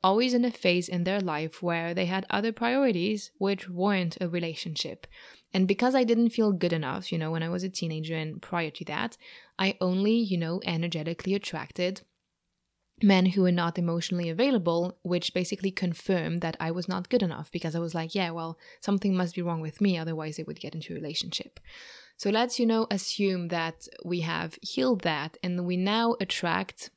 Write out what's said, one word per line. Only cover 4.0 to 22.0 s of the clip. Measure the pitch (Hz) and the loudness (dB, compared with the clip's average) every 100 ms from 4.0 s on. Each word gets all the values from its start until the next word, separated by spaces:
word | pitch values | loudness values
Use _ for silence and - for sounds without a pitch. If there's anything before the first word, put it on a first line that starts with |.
| 175 - | 0 -2
a | 175 | -2
relationship. | 175 170 156 175 151 - - - - - - _ | -2 -4 -6 -6 -6 -6 -10 -16 -20 -20 -20 _
And | 190 190 | 2 4
because | 202 247 262 | 4 4 6
I | |
didn't | 240 233 233 | 6 6 4
feel | 226 214 | 4 4
good | 180 175 | 4 2
enough, | 165 135 190 - | 0 -2 -4 -4
you | 165 | -4
know, | 160 | -2
when | 165 | -2
I | 165 | -2
was | 180 | -2
a | 190 | -4
teenager | - 165 156 156 160 | -4 -4 -4 -4 -4
and | 156 165 | -4 -8
prior | - 175 156 | -6 -4 -4
to | - 170 | -6 -6
that, | 151 226 - - - - - | -4 -4 -6 -20 -20 -12 -2
I | 196 - | 0 2
only, | 185 185 208 | 0 2 4
you | 233 208 175 | 2 2 0
know, | 165 185 | 0 -2
energetically | - 165 170 160 160 170 185 | -2 -2 -2 -4 -4 -4 -2
attracted | 196 - 156 127 - 180 190 - _ _ _ _ _ _ _ _ - | -2 -2 -8 -8 -2 -2 -4 -12 _ _ _ _ _ _ _ _ 2
men | 202 190 185 | 6 8 6
who | 196 | 6
were | 180 | 4
not | 175 170 180 | 4 0 0
emotionally | 170 170 - 175 170 | 0 0 -2 -2 -2
available, | 165 277 233 170 170 180 - | 2 2 4 4 2 0 -4
which | 175 175 - | -2 -2 0
basically | 180 180 202 190 | -2 -2 -2 -2
confirmed | 185 180 165 - 180 160 170 | -2 -2 -2 0 0 0 -2
that | 165 160 | -4 -4
I | 160 | -4
was | 175 170 | -4 -4
not | 185 175 | -4 0
good | - | 2
enough | 175 151 156 | 2 -4 -8
because | 170 165 165 | -6 -4 -2
I | |
was | 170 170 | -2 -4
like, | 160 | -4
"Yeah, | 202 170 | -2 -2
well, | 165 165 165 - - | -4 -8 -10 -16 -8
something | - 196 202 185 | -2 0 2 2
must | 175 | 0
be | 180 | -2
wrong | 175 165 | -2 -2
with | 156 - | -4 0
me, | 202 170 | 0 2
otherwise | 160 160 156 156 | -2 -4 -6 -8
they | |
would | 156 156 | -8 -10
get | - 160 | -10 -10
into | - | -10
a | 160 | -8
relationship." | 151 160 - - - - - - - - | -6 -6 -6 -6 -8 -16 -20 -20 -20 -20